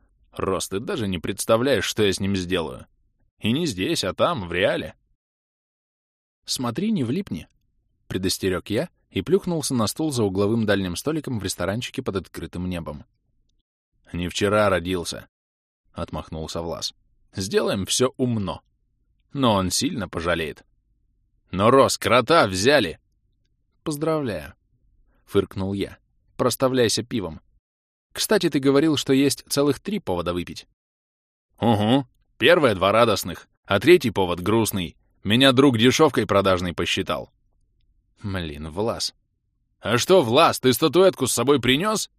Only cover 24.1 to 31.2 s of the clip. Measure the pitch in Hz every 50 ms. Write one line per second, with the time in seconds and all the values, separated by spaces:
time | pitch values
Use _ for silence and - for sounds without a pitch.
24.1 | 160 156 143 117 98 80 80 - - _ _ _ _ _ _ _ _ _ _ _
25.1 | _ _ _ - - 101 - - - 98 95 98 101 101 87 - - - _ _
26.1 | _ _ _ _ _ - 117 123 - - 139 127 127 127 120 107 - - 113 -
27.1 | - 113 92 82 78 - - _ _ _ _ _ _ _ _ _ _ _ _ _
28.1 | - - - - 220 202 180 165 - 147 131 139 135 139 151 165 151 131 - -
29.1 | 135 135 143 139 - - - - - 143 143 147 139 - - - 208 196 - -
30.1 | 92 87 82 87 87 87 85 - 78 - - _ _ _ _ _ _ _ _ _
31.1 | _ _